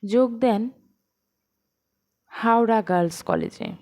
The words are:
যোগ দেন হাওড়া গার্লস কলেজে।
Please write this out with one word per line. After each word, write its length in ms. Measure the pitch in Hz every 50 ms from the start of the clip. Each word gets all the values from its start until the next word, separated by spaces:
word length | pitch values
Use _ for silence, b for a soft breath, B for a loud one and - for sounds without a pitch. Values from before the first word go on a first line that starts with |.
| -
যোগ 260 | 202 202 240 262 254 233 226
দেন 240 | 254 254 220 202 220 247 262 _ _ _ _ _ _ _ _ _ _ _ _ _ _ _ _ _ _ _ _ _ _ _ _ _ _ _ _ _ _ _ -
হাওড়া 480 | - 214 233 226 233 233 220 226 220 202
গার্লস 360 | - 185 180 175 170 165 - -
কলেজে। 460 | - 170 165 - - - - - - 180 -